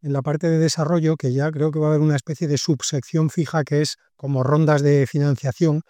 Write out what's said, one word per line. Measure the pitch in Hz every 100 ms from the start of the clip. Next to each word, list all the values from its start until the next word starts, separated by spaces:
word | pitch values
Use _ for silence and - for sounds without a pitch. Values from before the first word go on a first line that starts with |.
en | 151
la | 139
parte | 131 151 170
de | 160
desarrollo, | 160 - 151 170 156 143
que | 131
ya | 127 147
creo | 151 151
que | 151
va | 151
a |
haber | 151
una | 151 143
especie | - 151 160
de | 147
subsección | - 143 - 147 - 160 156
fija | - 151 165
que | 143 147
es | 151 - _ _
como | 135 135
rondas | 127 147 156 147
de | 143 143 135
financiación, | 151 143 139 139 - 170 151 -